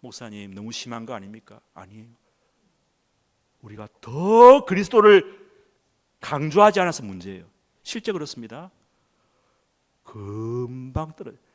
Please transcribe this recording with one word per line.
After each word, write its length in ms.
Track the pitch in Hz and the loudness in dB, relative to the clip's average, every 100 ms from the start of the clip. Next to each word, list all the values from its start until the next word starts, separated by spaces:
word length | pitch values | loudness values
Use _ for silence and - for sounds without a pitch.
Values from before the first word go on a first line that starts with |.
"목사님, 520 | 127 - 117 104 101 | -20 -20 -18 -18 -18
너무 200 | 95 107 | -16 -16
심한 340 | 113 123 117 113 | -16 -14 -14 -14
거 80 | |
아닙니까?" 460 | 120 98 110 _ 110 _ | -16 -16 -20 _ -20 _
아니에요. 340 | - 92 104 113 117 _ _ _ _ _ _ _ _ _ _ _ _ _ _ | -20 -20 -20 -20 _ _ _ _ _ _ _ _ _ _ _ _ _ _ _
우리가 280 | 110 107 107 _ | -20 -20 -20 _
더 640 | - 131 180 220 247 277 | -14 -8 2 8 10 10
그리스도를 720 | 269 170 202 240 208 196 - - _ _ _ _ _ _ _ _ | 4 -6 0 4 6 6 4 -16 _ _ _ _ _ _ _ _
강조하지 580 | - 151 151 156 208 208 | -10 -8 -4 2 2 2
않아서 240 | 180 156 | -4 -6
문제예요. 420 | 110 95 90 95 87 _ _ _ | -12 -16 -16 -18 -20 _ _ _
실제 300 | - 233 226 | -16 -14 -10
그렇습니다. 580 | 190 151 - 113 117 180 _ _ _ _ _ _ _ _ _ _ _ _ _ | -10 -10 -14 -18 -18 -20 _ _ _ _ _ _ _ _ _ _ _ _ _
금방 1080 | - 107 101 104 113 120 123 127 127 135 160 156 | -20 -18 -14 -12 -10 -10 -10 -12 -12 -12 -12 -16
떨어져요. 240 | - - _ | -20 -20 _